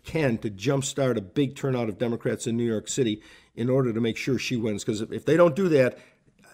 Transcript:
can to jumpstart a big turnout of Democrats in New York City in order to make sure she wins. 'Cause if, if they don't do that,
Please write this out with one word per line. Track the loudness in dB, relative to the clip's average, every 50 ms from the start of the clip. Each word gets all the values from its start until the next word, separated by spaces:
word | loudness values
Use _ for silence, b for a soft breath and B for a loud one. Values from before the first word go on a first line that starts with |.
| -12
can | -6 -2 0 0 0 0 0
to | -4 -6
jumpstart | -8 -4 -2 0 0 0 0 -2 -2 -2 0 0 0
a | -2 -4
big | -4 -2 -2 0 -2 -2
turnout | -4 -4 -2 0 0 -2 -2
of | -4
Democrats | -2 -2 -2 -2 -2 -2 -4 -4 -4 -4
in | -2 -2
New | 0 0
York | 0 -2 -2 -4 -4
City | -2 0 0 0 0 -4 b b b b b b b
in | -4 -2 0
order | 2 2 2 2 0
to | 0
make | 0 -2 -2 -2
sure | -2 -2 -2 -2
she | -2 -2 -2
wins. | -2 -2 -2 -2 -4 -4
'Cause | -4 -4 -4
if, | -4 -6
if | -8 -4 0
they | 2 4 6
don't | 6 6 4
do | 2 0 2
that, | 4 4 4 2 0 b b b b b b b _ _ -20 -20